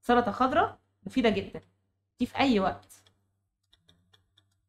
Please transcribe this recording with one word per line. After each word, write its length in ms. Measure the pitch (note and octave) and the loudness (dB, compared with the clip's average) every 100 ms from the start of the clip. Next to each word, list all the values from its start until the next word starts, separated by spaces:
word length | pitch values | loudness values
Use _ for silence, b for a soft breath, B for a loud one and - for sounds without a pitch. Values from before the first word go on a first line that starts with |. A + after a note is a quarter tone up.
سلطة 300 | - A#3+ A#3 | 2 2 2
خضراء 480 | G3 C4 D4 G4+ - _ _ | -2 0 0 -2 -6 _ _
مفيدة 260 | F#3+ - A#3 | -6 0 0
جدًا، 320 | G3 G3 D#3+ _ _ _ _ _ _ | 0 -6 -14 _ _ _ _ _ _
دي 60 | A#3+ | -6
في 120 | - | 0
أي 220 | C4+ G#3+ | 2 2
وقت. 340 | F#3+ - _ - _ _ _ _ _ _ _ _ _ _ _ _ _ _ _ _ | 0 -4 _ -20 _ _ _ _ _ _ _ _ _ _ _ _ _ _ _ _